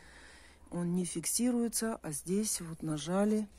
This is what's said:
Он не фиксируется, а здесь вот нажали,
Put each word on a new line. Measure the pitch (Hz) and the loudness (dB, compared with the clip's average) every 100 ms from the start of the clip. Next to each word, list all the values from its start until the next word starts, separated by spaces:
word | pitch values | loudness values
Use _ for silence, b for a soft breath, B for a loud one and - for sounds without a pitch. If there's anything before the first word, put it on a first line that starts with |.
| B B B B B B - | B B B B B B -8
Он | 170 175 180 | -2 0 0
не | 175 | 0
фиксируется, | 170 156 - 247 240 233 - 226 226 | -2 -2 2 2 2 0 0 -2 -2
а | 165 | -4
здесь | 147 165 196 214 - | -6 0 2 2 -2
вот | 170 160 | -4 -6
нажали, | 160 151 147 185 208 214 208 | -2 -2 0 2 4 4 0